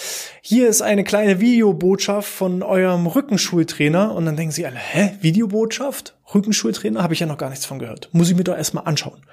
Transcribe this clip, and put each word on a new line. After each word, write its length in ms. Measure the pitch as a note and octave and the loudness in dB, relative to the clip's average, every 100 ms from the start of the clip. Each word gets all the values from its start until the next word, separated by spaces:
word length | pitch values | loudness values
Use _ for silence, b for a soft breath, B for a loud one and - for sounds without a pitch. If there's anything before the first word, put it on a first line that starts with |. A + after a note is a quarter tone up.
| B B B B | B B B B
„Hier 260 | - A#3 A#3+ | 0 4 4
ist 140 | G#3 | 4
eine 200 | - G3+ | 2 0
kleine 360 | F3+ G#3 G#3+ F#3 | 0 2 2 4
Videobotschaft 880 | A#3 A#3+ G#3+ D#3+ F3+ G3 - G#3 G3+ | 4 6 4 4 2 2 0 -4 -4
von 320 | - F#3+ F3+ | -4 -2 -2
eurem 460 | - F#3 F#3 F3+ E3+ | 0 2 2 2 0
Rückenschultrainer.“ 1040 | C4+ C#4 G3 - E3+ D#3+ - D3 E3+ G#3+ | 0 0 0 0 0 0 0 2 2 2
Und 140 | G#3 D#3+ | 0 -2
dann 80 | D3+ | -2
denken 160 | D#3+ | -4
sie 160 | D3+ D#3 | -6 -8
alle, 100 | B2 | -8
„Hä, 360 | - D#3+ G3+ G3+ | -6 0 0 2
Videobotschaft? 920 | D#3+ F#3 A3+ G#3+ A3 - C#4 - - - - | 2 2 2 0 -2 -2 -6 -8 -12 -20 -2
Rückenschultrainer? 720 | G3+ G3+ G#3 A3+ G3 G#3 A3 | 0 0 0 -2 -2 -4 -2
Habe 140 | F3 D#3 | 0 -2
ich 60 | |
ja 40 | D#3+ | -4
noch 140 | C#3+ | -6
gar 100 | C3+ | -8
nichts 160 | C3+ - | -8 -10
von 140 | C3+ | -10
gehört. 300 | A#2+ - - | -12 -12 -2
Muss 180 | E3+ E3+ | 2 4
ich 80 | F3+ | 2
mir 60 | |
doch 120 | F3+ E3+ | 0 -2
erstmal 300 | D3+ - F3 | -4 -6 -4
anschauen.“ 400 | D3 - - _ | -4 -6 -12 _